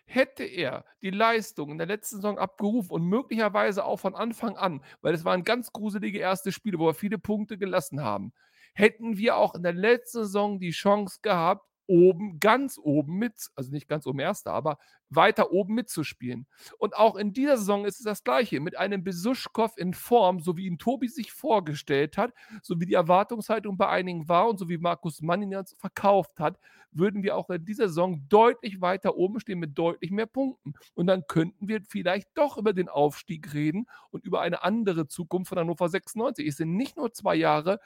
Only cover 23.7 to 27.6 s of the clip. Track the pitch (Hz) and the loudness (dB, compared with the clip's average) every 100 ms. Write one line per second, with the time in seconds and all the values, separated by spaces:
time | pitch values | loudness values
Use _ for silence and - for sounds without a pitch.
23.7 | 190 202 180 185 170 151 175 226 196 170 | 0 2 2 0 -4 2 4 4 0 -4
24.7 | 170 175 170 170 - 160 180 202 196 190 | -2 -2 -2 -4 -4 -2 -2 -2 -6 -10
25.7 | - 196 - 202 196 170 - 151 - _ | -12 -12 0 4 4 4 -2 -2 -2 _
26.7 | - _ 147 202 202 196 185 180 180 | -20 _ 0 0 0 -2 -2 -4 -6